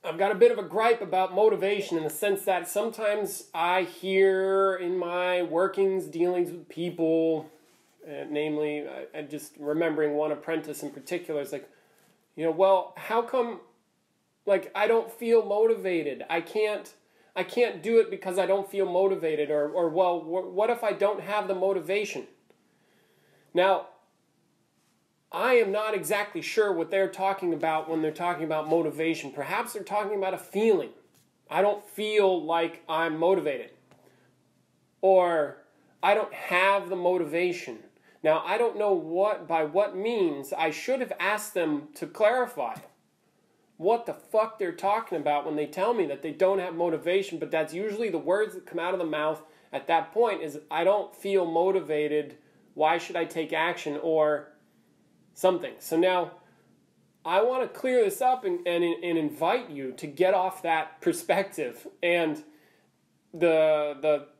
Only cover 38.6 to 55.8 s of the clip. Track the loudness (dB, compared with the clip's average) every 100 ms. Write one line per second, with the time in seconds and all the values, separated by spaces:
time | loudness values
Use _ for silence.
38.6 | 0 0 0 0 0 0 0 0 -2 -2
39.6 | 0 2 0 0 -2 0 0 -2 -6 -2
40.6 | -2 -2 -4 -2 -2 -2 -2 -2 -4 -2
41.6 | 0 -2 -6 -12 -12 2 2 4 0 -4
42.6 | -6 -8 -16 _ _ _ _ _ _ _
43.6 | _ _ 2 2 0 -10 -2 0 0 -2
44.6 | -6 -2 0 0 -2 -4 0 0 -2 -4
45.6 | -4 -2 0 0 -2 -4 -8 0 2 2
46.6 | -2 -2 -2 0 0 0 -2 -8 -4 -2
47.6 | -2 -4 -6 -4 -4 -2 0 0 0 -6
48.6 | -10 -6 -4 -4 -4 -2 -2 -4 -10 _
49.6 | _ -10 0 0 0 0 0 0 -6 -10
50.6 | -6 0 2 2 -2 -8 0 0 2 2
51.6 | 2 0 0 -2 0 -2 -4 -12 _ _
52.6 | _ 0 2 2 -2 -4 -4 -4 -4 -2
53.6 | -2 -2 -6 -4 0 2 4 2 -4 _
54.6 | _ _ _ _ _ _ _ 2 2 2
55.6 | -4 -12